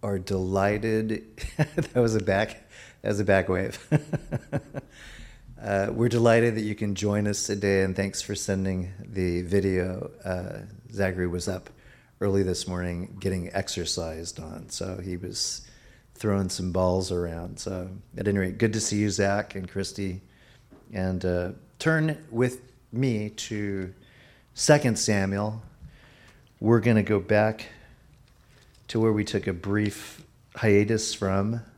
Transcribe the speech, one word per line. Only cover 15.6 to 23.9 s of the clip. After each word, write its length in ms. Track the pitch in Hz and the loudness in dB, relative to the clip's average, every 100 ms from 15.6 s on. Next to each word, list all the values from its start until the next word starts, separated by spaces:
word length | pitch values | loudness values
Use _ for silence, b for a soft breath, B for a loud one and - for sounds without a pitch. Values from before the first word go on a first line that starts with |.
| B B B B B - | B B B B B -6
throwing 340 | 107 98 92 | 0 0 0
some 240 | - 92 | -2 -2
balls 400 | 87 92 92 90 | 2 4 2 0
around. 460 | 87 85 82 90 101 | -2 -2 -6 -10 -10
So 300 | - 92 92 98 - - | -8 -8 -10 -14 -14 -4
at 100 | 101 | 0
any 120 | 101 | 2
rate, 180 | 92 95 | 0 2
good 160 | 113 | 2
to 80 | 107 | 2
see 160 | - 104 | 0 0
you, 120 | 104 | 0
Zach 460 | 98 98 101 104 98 | 2 2 2 -2 -8
and 160 | 90 | -8
Christy. 480 | 98 95 - 98 92 - b b b b - - | -6 -6 -4 -6 -6 -14 b b b b -20 -10
And, 320 | 104 92 92 | -4 -2 0
uh, 280 | 90 87 90 - - _ | 0 0 -2 -6 -18 _
turn 420 | 160 160 156 151 - | 0 2 0 -4 -6
with 320 | 113 127 127 - - _ | 0 0 -2 -18 -20 _
me 380 | 113 135 110 107 | -2 0 0 -4
to 640 | 107 - 107 101 98 92 | -8 -8 -4 -4 -4 -6